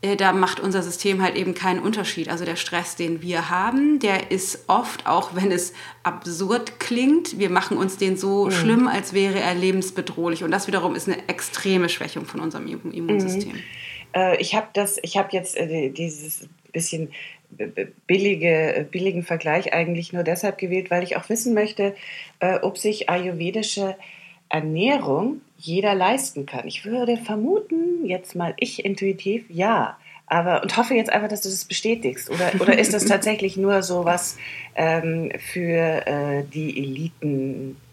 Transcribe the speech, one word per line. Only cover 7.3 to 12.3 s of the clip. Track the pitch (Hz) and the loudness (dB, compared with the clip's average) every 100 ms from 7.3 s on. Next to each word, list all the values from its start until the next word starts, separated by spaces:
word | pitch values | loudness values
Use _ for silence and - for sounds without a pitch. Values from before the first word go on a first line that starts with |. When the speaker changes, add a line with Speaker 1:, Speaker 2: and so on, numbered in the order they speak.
| - | 0
Speaker 1:
wir | 196 | 2
machen | 185 - - | 2 2 0
uns | 190 190 | 0 2
den | 196 185 | 0 2
so | 196 196 196 | 2 2 4
Speaker 2:
Mhm. | |
Speaker 1:
schlimm, | 185 170 226 247 | 4 6 6 4
als | 196 196 | 2 0
wäre | 185 196 190 | 2 2 2
er | 151 | 0
lebensbedrohlich. | 175 185 190 185 - 180 - 170 165 | 2 2 2 0 -4 -6 -2 -2 -2
Und | 170 | 0
das | 185 196 | 0 0
wiederum | 190 175 - | 0 0 -2
ist | 180 | -4
eine | 180 - | -4 -4
extreme | - - - 196 190 170 | -6 -4 -4 2 4 4
Schwächung | - 139 - | 0 -4 -8
von | 156 | -8